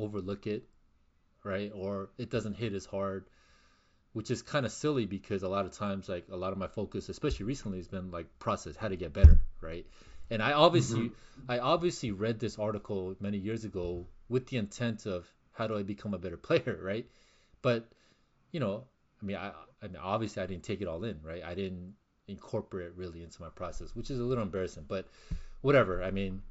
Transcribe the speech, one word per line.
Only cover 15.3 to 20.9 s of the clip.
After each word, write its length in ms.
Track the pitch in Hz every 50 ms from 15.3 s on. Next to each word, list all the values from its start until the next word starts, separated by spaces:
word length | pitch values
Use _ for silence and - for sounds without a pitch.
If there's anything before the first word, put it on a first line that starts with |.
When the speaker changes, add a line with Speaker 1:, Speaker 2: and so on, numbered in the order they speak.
| - _ _ _ -
Speaker 1:
how 140 | - 117
do 100 | 110 110
I 60 | 104 101
become 320 | 95 104 - - 107 101
a 40 | 90
better 180 | 87 92 85
<laughs> 120 | 80 - -
player, 300 | 165 165 - 127 101 82 87
right? 240 | 92 101 113 123 - - - - _ _ _ _ _ _ - -
But, 260 | 123 120 113 117 - - _ _ - _ _ _ _ _ _ _ _ -
you 80 | 170
know, 240 | 127 101 98 113 127 - _ _ _ _ _ -
I 40 | 104
mean, 120 | 98 98
I, 160 | 90 92 101 80 80 80 - - - -
I 40 | 98
mean, 80 | 90 87 87
obviously 400 | 92 101 113 113 101 - 104 95
I 40 |
didn't 180 | 92 95 85 -
take 160 | - 104 92
it 80 | 101
all 140 | 85